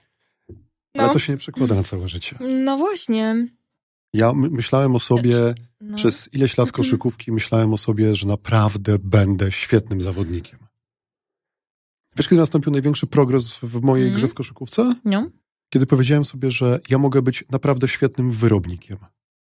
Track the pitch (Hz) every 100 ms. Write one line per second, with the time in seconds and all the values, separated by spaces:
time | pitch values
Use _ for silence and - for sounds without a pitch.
0 | _ _ _ _ - - _ _ _ 277
1 | 269 - - 139 - - 127 101 92 90
2 | 90 87 - - 254 262 262 269 359 381
3 | - 220 220 226 240 - _ _ _ _
4 | _ 104 113 139 143 135 117 131 139 123
5 | - 120 120 120 117 117 - _ - 208
6 | 117 - - 135 135 - 120 - - 120
7 | 123 - - 110 - 113 110 107 - 107
8 | 110 101 101 104 - 113 104 101 98 104
9 | 95 107 98 95 98 - - 110 107 98
10 | 92 90 85 87 - - - _ _ _
11 | _ _ _ _ _ _ _ _ _ _
12 | _ - - 175 156 156 151 143 139 143
13 | - 151 131 131 117 - 117 117 131 131
14 | 127 196 131 - 123 - 131 - 247 240
15 | 208 196 320 - _ _ _ 135 131 131
16 | 127 147 143 131 131 120 127 123 - 131
17 | 139 135 127 - - 135 143 127 131 -
18 | 135 - 127 110 113 104 87 87 - 92
19 | - _ _ _